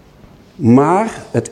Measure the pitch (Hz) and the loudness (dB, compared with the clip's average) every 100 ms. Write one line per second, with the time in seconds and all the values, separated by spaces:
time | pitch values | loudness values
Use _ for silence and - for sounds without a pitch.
0 | _ _ - - - - 113 123 147 185 | _ _ -20 -20 -20 -6 2 2 4 0
1 | 220 - - 120 113 | -4 -8 -8 -8 -8